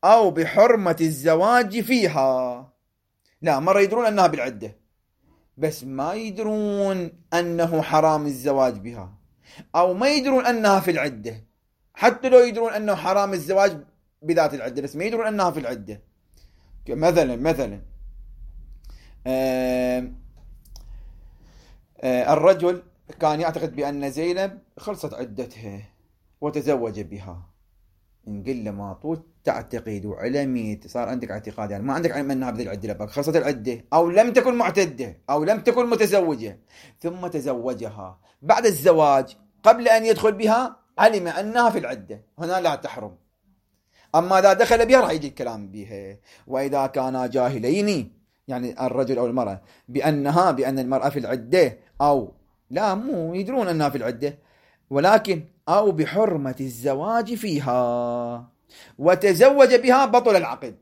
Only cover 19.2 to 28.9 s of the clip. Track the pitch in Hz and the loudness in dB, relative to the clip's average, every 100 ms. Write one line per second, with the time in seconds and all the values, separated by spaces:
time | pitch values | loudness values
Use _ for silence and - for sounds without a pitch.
19.2 | 127 131 131 127 127 127 127 127 123 - | -6 -4 -2 -2 -2 -2 -2 -4 -6 -14
20.2 | - - - - - - - - - - | -20 -20 -20 -20 -20 -20 -20 -20 -20 -20
21.2 | - - _ - _ - _ _ 131 123 | -20 -20 _ -20 _ -20 _ _ -2 0
22.2 | 123 151 170 185 175 180 - _ _ - | 2 4 6 4 2 -2 -8 _ _ -4
23.2 | 156 151 165 156 151 127 143 143 139 131 | -2 0 -2 -4 -6 -6 -6 -4 -8 -4
24.2 | 170 175 196 196 _ - - 202 143 - | -4 -2 -4 -8 _ -16 -12 -10 -10 -10
25.2 | - 104 120 113 110 101 104 _ _ _ | -12 -10 -12 -12 -16 -16 -18 _ _ _
26.2 | _ _ 147 151 135 139 117 101 98 101 | _ _ -6 -4 -2 -2 -2 -8 -12 -14
27.2 | 92 80 - _ _ _ _ _ _ _ | -16 -18 -20 _ _ _ _ _ _ _
28.2 | - 101 98 127 107 101 101 | -14 -12 -8 -8 -8 -10 -12